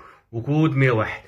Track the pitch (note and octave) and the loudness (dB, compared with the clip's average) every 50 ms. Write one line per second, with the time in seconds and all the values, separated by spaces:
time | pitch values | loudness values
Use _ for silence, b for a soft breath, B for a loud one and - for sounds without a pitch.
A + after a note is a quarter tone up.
0 | B B B B B B - A2+ A2+ C#3+ D3 D#3 D#3 D#3 C3+ C3+ C3+ C3 A#2+ G#2+ | B B B B B B -12 -8 -4 -2 0 2 2 2 2 2 2 2 2 0
1 | G#2 G2 - - - | -2 -4 -6 -12 -16